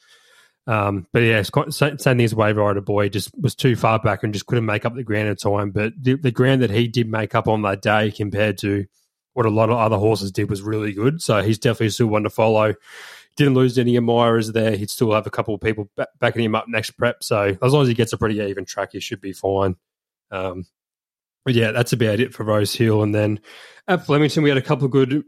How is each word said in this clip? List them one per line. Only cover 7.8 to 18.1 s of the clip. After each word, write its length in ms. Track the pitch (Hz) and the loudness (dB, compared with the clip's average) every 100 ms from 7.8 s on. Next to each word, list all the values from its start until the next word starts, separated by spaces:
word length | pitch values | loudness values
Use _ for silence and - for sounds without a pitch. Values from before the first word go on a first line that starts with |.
day 280 | 107 107 107 | 0 2 0
compared 480 | - 104 98 107 98 | -4 -6 -2 -2 -2
to 280 | 104 101 95 _ _ _ _ | -2 -2 -4 _ _ _ _
what 120 | 131 113 | -2 0
a 40 | |
lot 180 | 107 110 | 2 2
of 80 | 120 | 2
other 220 | 110 104 | 2 2
horses 340 | 104 104 98 | 2 0 -2
did 160 | 95 101 | -4 -4
was 140 | 101 | -4
really 300 | 101 107 107 | -4 -4 -4
good. 280 | 98 123 160 | -2 -2 -2
So 220 | - 107 | 0 2
he's 160 | 101 110 | 2 0
definitely 320 | 127 110 110 | 0 0 -2
still 160 | - 113 | 0 0
one 160 | 107 | 2
to 80 | 104 | 0
follow. 440 | - 110 110 107 104 - - - - _ - | 2 4 4 2 -2 -10 -20 -20 -20 _ 0
Didn't 180 | 143 | 2
lose 240 | 127 127 120 | 4 4 4
any 180 | 120 120 | 2 2
admirers 560 | 117 117 117 113 110 | 2 4 4 2 0
there. 240 | 110 110 101 | 0 0 -2
He'd 140 | 107 | -6
still 220 | - 113 | -2 2
have 140 | 107 104 | 2 0
a 40 | |
couple 240 | - 113 | -6 -4
of 60 | 101 | -2
people 300 | 113 107 101 - | -2 -4 -8 -8
ba-, 120 | - _ | -8 _
backing 260 | 117 110 | -2 0
him 100 | 113 | 0
up 120 | 110 107 | -2 -2
next 240 | 113 - | -6 -6
prep. 300 | - 120 - | -2 -2 -2
So 340 | - 110 101 95 | -2 0 0 0
as 120 | 127 | 2
long 100 | 147 | 4
as 60 | 131 | 2
he 60 | |
gets 180 | 117 113 | 2 -2